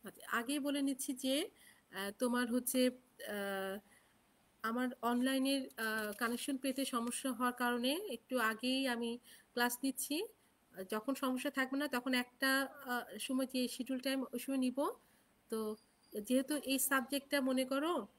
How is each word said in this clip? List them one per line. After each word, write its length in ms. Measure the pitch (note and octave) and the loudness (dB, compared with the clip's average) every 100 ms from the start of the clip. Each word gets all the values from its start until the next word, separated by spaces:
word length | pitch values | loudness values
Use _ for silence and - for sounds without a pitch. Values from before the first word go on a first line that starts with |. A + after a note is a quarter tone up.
আচ্ছা, 340 | G3 - - A3+ | -16 -16 -4 -2
আগেই 220 | A#3 D4 | 0 0
বলে 220 | C#4 C#4+ | 0 0
নিচ্ছি 320 | C#4 C4 - | 0 -2 -4
যে, 360 | B3+ C4 C#4 G4 - - - _ | -2 0 0 0 -8 -20 -20 _
আহ, 200 | G3 G3+ G3+ | -6 -6 -2
তোমার 320 | B3 B3 B3 | 0 2 2
হচ্ছে, 360 | B3 B3 C4 B3+ | 0 2 4 4
আহ, 920 | B3+ _ _ - G#3 G3+ G3 F#3+ G3 - - _ _ _ _ _ _ | 2 _ _ -8 -4 -2 -2 -4 -6 -10 -20 _ _ _ _ _ _
আমার 260 | A3 A#3 B3+ B3 | -2 0 -2 0
অনলাইনের, 600 | A#3 A#3+ B3+ C4+ C4 C#4 C4 - | 2 2 4 4 2 2 0 -4
আহ, 360 | A3 A3 G#3+ | -2 0 -2
connection 440 | G#3 A#3 A#3+ - C4+ | -2 -2 0 -2 -2
পেতে 280 | C4+ C4 C4 | 0 0 0
সমস্যা 460 | B3 A#3 - C4+ | 0 0 -2 -2
হওয়ার 220 | A3 B3 | 0 0
কারণে 380 | B3 B3 A#3+ B3 | 2 0 2 2
একটু 460 | D#4 G#4 A#3 _ B3+ | 0 -2 -8 _ 0
আগেই 480 | A3 A3 B3 C4 C4+ | 2 2 0 0 0
আমি 300 | A#3+ A#3 A#3+ - - _ | 0 -2 -4 -10 -20 _
class 240 | - A#3+ B3 | 0 0 2
নিচ্ছি। 440 | C4+ B3+ - D4 A4+ - _ _ _ - F#3+ | -2 -2 -2 -2 -2 -8 _ _ _ -14 -4
যখন 240 | G#3+ G#3+ | -4 -2
সমস্যা 380 | C4+ C4 B3+ C#4+ | 0 0 0 -2
থাকবে 260 | C#4 C4 C#4 | 0 0 0
না, 100 | D4 | 0
তখন 260 | B3+ B3+ | 0 2
একটা, 540 | B3+ B3 _ C4+ C4+ C4+ - C4 | 2 0 _ 2 4 2 -4 -4
আহ, 320 | B3 - - | -4 -4 -8
সময় 300 | - C4 C4 | -2 0 2
যে 140 | C4 B3 | 0 -2
schedule 320 | - A#3+ C4 | -2 -4 -2
time, 240 | C4+ C4+ C4 | 0 -2 -2
ওই 60 | B3 | -6
সময় 180 | C4 C4+ | -2 0
নিব। 340 | B3+ B3+ D#4+ B4 _ _ _ _ _ | 0 2 -2 -2 _ _ _ _ _
তো 260 | A3 G#3+ G#3+ _ _ _ G#3+ | -4 -4 -6 _ _ _ -10
যেহেতু 340 | G#3 B3+ C4+ D4 | 2 2 2 -4
এই 240 | B3+ C4+ | 0 0
সাবজেক্টটা 600 | - C4+ A#3+ C#4+ - C#4+ | 4 2 2 -4 0 2
মনে 240 | C4 B3+ C4 | 2 2 2
করো 420 | C4+ D#4 E4+ G3+ | 0 0 0 -4